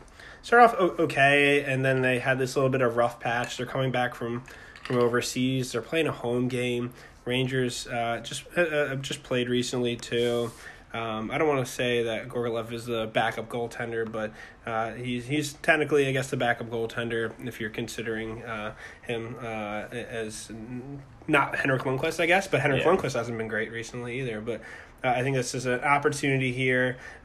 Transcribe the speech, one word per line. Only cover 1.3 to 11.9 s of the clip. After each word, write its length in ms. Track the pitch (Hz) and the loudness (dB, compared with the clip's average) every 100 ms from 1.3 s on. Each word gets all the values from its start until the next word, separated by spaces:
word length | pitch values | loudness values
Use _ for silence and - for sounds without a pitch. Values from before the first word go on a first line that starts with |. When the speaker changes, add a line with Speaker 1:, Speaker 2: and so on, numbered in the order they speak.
| 143 143 143 | 8 6 4
Speaker 1:
and 200 | 139 131 | 2 2
then 160 | 131 131 | 2 4
they 180 | 127 123 | 2 2
had 180 | 131 131 | 2 0
this 160 | 131 143 | 0 2
little 140 | 135 | 2
bit 100 | 131 | 4
of 160 | 123 120 | 2 4
rough 220 | 120 - | 2 0
patch. 360 | 123 120 120 - | -2 -2 -2 -6
They're 100 | 123 | -4
coming 240 | 135 131 | -2 0
back 240 | 123 123 | 0 0
from, 300 | - 117 120 - - - - | -2 -6 -6 -8 -18 -20 -12
from 120 | - 127 | -2 2
overseas. 760 | 120 120 117 127 131 131 123 | 4 2 0 0 0 0 -2
They're 100 | 120 | -6
playing 240 | - 165 143 | -2 0 0
a 60 | |
home 340 | - 120 123 123 | -2 -2 0 0
game. 440 | 123 123 120 120 - - - | 0 -2 -2 -4 -10 -20 -12
Rangers, 640 | 120 127 127 131 123 - - | -2 0 0 0 -2 -4 -6
uh, 320 | 123 117 117 | -4 -2 -4
just, 220 | - - - 175 | -6 -10 -4 0
uh, 40 | |
uh, 340 | 170 151 139 | 2 2 0
just 280 | 135 135 147 | -2 -6 -8
played 240 | - 127 120 | -2 -2 2
recently, 480 | 123 123 127 123 117 | 0 0 -2 -2 -4
too. 560 | - 117 120 120 117 - - - - | -4 0 0 0 -2 -6 -18 -20 -12
Um, 360 | 120 113 110 110 | -8 -6 -6 -4
I 60 | 135 | 0
don't 100 | 156 | 2
wanna 180 | 139 127 | 2 0
say 380 | - 123 | -2 0